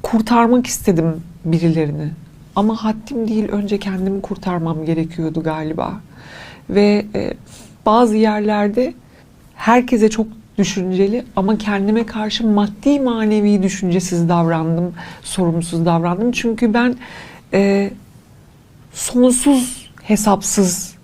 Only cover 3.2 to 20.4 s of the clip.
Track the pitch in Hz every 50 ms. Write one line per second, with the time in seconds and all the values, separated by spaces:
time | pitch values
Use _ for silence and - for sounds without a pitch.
3.2 | 226 214 220 214 208 208 208 208 202 196 214 202 - 202 190 185 185 190 196 196
4.2 | 190 - 196 - - 190 180 170 160 165 160 156 156 156 165 165 160 160 - -
5.2 | 160 160 156 160 156 160 156 156 156 156 156 - - - - - - - - -
6.2 | - - - - - - - - - - 190 202 208 208 208 208 208 - - 196
7.2 | - - - - - - - - - - - - - - 214 233 247 226 214 220
8.2 | 220 220 208 214 208 214 208 208 208 208 202 240 254 - - - - - - -
9.2 | - - - - - - - - - 220 233 247 247 247 262 220 214 214 214 226
10.2 | 220 220 - - - - - - 196 170 - 202 180 185 185 185 196 196 220 247
11.2 | 247 - - 196 190 190 214 208 208 208 208 196 196 208 214 233 226 220 - 220
12.2 | 214 214 - - 226 220 208 202 208 202 - - - 269 294 285 269 254 233 220
13.2 | 220 214 214 214 208 208 208 196 190 190 - - 202 180 170 190 175 - 180 170
14.2 | 170 165 175 170 170 165 165 160 160 165 165 170 175 175 170 - - - - -
15.2 | - - - 190 185 170 160 170 170 170 170 165 165 175 170 165 165 175 175 185
16.2 | 226 247 240 - - 233 220 220 247 220 208 240 240 247 240 - - - - -
17.2 | - - - - - - - 196 196 202 196 202 196 196 - - - - - -
18.2 | - - - - - - - - - _ - - - - - - - - - 247
19.2 | 247 254 247 - - 285 277 254 247 262 - - - - - - - - 214 208
20.2 | - 208 196 196